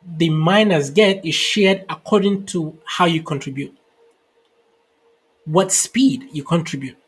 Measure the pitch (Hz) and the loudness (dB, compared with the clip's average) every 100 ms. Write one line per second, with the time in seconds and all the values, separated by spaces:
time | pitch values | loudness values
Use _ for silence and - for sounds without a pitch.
0 | 180 165 165 156 160 202 214 165 139 151 | -12 -2 0 2 2 4 4 2 2 2
1 | 208 196 165 - - 220 190 190 - - | 4 2 -4 -4 -2 2 2 2 -4 -12
2 | - 208 196 196 196 180 156 - - - | 0 0 2 -2 -4 -6 -6 -10 -12 0
3 | 175 165 160 143 139 135 139 _ _ _ | 2 0 -4 -8 -8 -10 -12 _ _ _
4 | _ _ _ _ _ _ _ _ _ _ | _ _ _ _ _ _ _ _ _ _
5 | _ _ _ _ - 160 190 - - 233 | _ _ _ _ -2 0 2 0 -2 2
6 | 269 135 - 151 139 170 165 139 135 - | 2 2 -8 -12 -2 -2 -2 -8 -10 -14